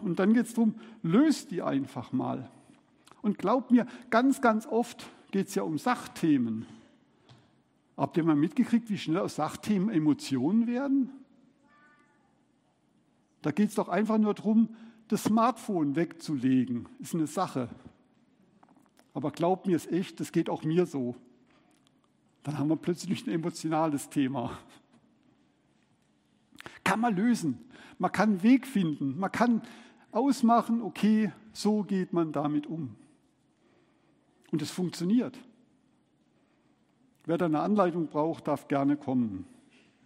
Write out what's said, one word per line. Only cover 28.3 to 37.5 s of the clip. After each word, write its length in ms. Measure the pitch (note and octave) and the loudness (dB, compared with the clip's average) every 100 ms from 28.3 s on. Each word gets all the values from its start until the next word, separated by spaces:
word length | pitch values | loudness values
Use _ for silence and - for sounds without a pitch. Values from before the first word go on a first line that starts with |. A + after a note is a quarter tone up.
| F#3+ | 4
Weg 240 | A3 C4+ - | 6 6 4
finden. 500 | G3+ E3 C#3+ C3+ C3+ | -2 0 -2 -4 -4
Man 140 | F#3+ | -4
kann 320 | - A#3+ A3 - - - - - | 0 2 2 -2 -20 -20 -20 -6
ausmachen, 720 | G#3+ C#4 - A3+ A#3 - A#3 | -2 0 2 4 4 2 -2
okay, 480 | G3+ - G#3 G#3+ G#3 - - | -4 0 2 2 0 -4 -20
so 280 | - G#3 G#3+ | -4 0 0
geht 320 | E3+ F#3+ F3+ | 0 -2 0
man 200 | E3+ D#3+ | -2 0
damit 340 | D3 D3+ D3 D#3+ | -2 -2 -2 -4
um. 280 | E3 C3 G#2 - _ _ _ _ _ _ _ _ _ _ _ _ _ - | -8 -10 -12 -20 _ _ _ _ _ _ _ _ _ _ _ _ _ -6
Und 100 | D#3+ | -4
es 80 | D3 | -4
funktioniert. 680 | - F3 - F3 A#3+ D#3+ - - _ _ _ _ _ _ _ _ _ _ _ _ _ _ _ _ _ - | -4 -6 -4 0 2 0 -8 -20 _ _ _ _ _ _ _ _ _ _ _ _ _ _ _ _ _ -4
Wer 140 | E3+ | 0
da 60 | |
eine 160 | F3 | 0